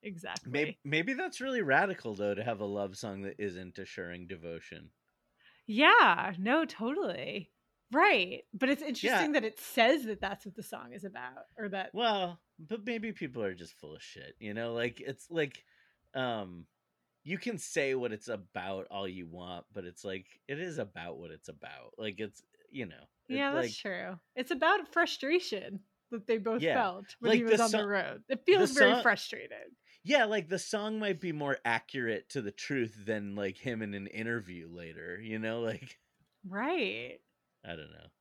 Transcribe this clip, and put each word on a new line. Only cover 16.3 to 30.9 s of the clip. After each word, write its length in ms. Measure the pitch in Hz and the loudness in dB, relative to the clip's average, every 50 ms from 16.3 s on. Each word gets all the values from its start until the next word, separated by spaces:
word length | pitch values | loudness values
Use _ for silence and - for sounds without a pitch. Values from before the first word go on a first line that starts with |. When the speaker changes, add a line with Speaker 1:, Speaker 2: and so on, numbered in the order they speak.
| 117 110 101 92 90 87 82 _ _ _ _ _ _ _ _ _ _ _ _ | -2 -4 -6 -8 -10 -14 -16 _ _ _ _ _ _ _ _ _ _ _ _
Speaker 2:
you 140 | 143 175 196 | -8 -8 -6
can 200 | - 247 233 170 | -4 -6 -6 -6
say 360 | - - - 165 143 135 131 | -8 -4 -2 0 0 2 0
what 160 | 131 120 120 | 0 -2 -4
it's 160 | 107 107 - - | -6 -6 -8 -8
about 600 | 113 101 95 _ _ 101 90 95 98 95 92 - | -8 -8 -8 _ _ -8 -6 -6 -6 -6 -8 -8
all 180 | - 98 98 95 | -8 -6 -6 -6
you 200 | 92 95 90 82 | -6 -8 -10 -12
want, 400 | 80 90 90 90 90 87 - _ | -12 -14 -12 -10 -10 -12 -12 _
but 140 | _ 104 90 | _ -12 -12
it's 180 | 87 87 - - | -12 -14 -10 -8
like, 380 | 104 95 95 92 _ - _ _ - | -8 -8 -8 -10 _ -20 _ _ -10
it 120 | 135 147 | -8 -8
is 200 | 175 180 160 - | -6 -8 -6 -6
about 380 | 110 101 92 - 85 87 85 65 | -6 -6 _ -12 -10 -10 -10 -12
what 120 | 85 82 | -12 -14
it's 180 | 80 76 _ - | -16 -16 _ -18
about. 440 | 78 71 - - 71 67 62 - - - | -18 -16 -16 -16 -16 -16 -18 -20 -14 -8
Like, 220 | 110 107 98 92 | -8 -8 -6 -6
it's, 240 | 110 104 107 - _ _ _ _ _ _ | -8 -8 -8 -14 _ _ _ _ _ _
you 160 | - 139 120 92 | -10 -10 -10 -10
know, 200 | 76 62 69 _ _ _ _ _ | -10 -18 -20 _ _ _ _ _
it, 60 | 254 | -2
Speaker 1:
Yeah, 160 | 269 277 277 277 | -2 0 0 0
that's 140 | 302 247 233 | 0 0 -2
Speaker 2:
like 80 | 208 - | -4 -6
Speaker 1:
true. 420 | - 208 190 175 190 185 190 170 _ _ _ | -6 -6 -6 -6 -6 -8 -10 -12 _ _ _
It's 160 | 254 254 - | -8 -4 -4
about 400 | 349 254 311 320 392 415 330 - | 0 2 4 4 4 4 2 -2
frustration 920 | - 339 339 - - - - 269 320 359 349 - - 196 - - 196 196 - _ _ _ _ _ | 2 2 2 2 0 -4 -2 2 2 2 2 2 -6 -6 -6 -6 -10 -10 -12 _ _ _ _ _
that 160 | - 226 190 | -10 -10 -2
they 140 | - 226 226 | 0 0 0
both 220 | 196 226 226 240 151 | 2 0 0 2 4
Speaker 2:
Yeah. 100 | 165 143 | 4 4
Speaker 1:
felt 400 | - 233 196 180 190 202 - - _ | 4 4 2 0 -6 -12 -16 -16 _
when 100 | 240 233 | 4 6
Speaker 2:
Like, 80 | 226 240 | 6 6
Speaker 1:
he 60 | 233 | 8
was 140 | 226 220 220 | 6 6 6
Speaker 2:
the 60 | 233 | 6
Speaker 1:
on 80 | 226 | 6
the 60 | 214 220 | 4 2
Speaker 2:
so-, 60 | 208 | 2
Speaker 1:
road. 380 | 202 202 196 170 139 127 - - _ | 2 2 0 0 -2 -4 -10 -6 _
It 120 | 262 - | -6 -2
Speaker 2:
the 120 | - - | 6 6
Speaker 1:
feels 200 | 381 392 370 285 | 8 8 8 6
very 200 | 262 269 214 202 220 | 8 8 8 10 8
Speaker 2:
song 100 | 247 233 | 8 6
Speaker 1:
frustrated. 720 | 240 208 - - - - - - - - 104 - - 247 _ _ _ - _ _ | 4 4 4 0 -8 -8 -10 -10 -12 -12 -14 -14 -16 -20 _ _ _ -20 _ _
Speaker 2:
Yeah, 220 | 175 277 285 233 | 4 6 6 6
like, 240 | 214 214 214 180 151 | 6 4 0 0 0
the 100 | 180 175 | -4 -4
song 380 | - - - 214 208 214 | -4 -2 -2 -2 -2 -2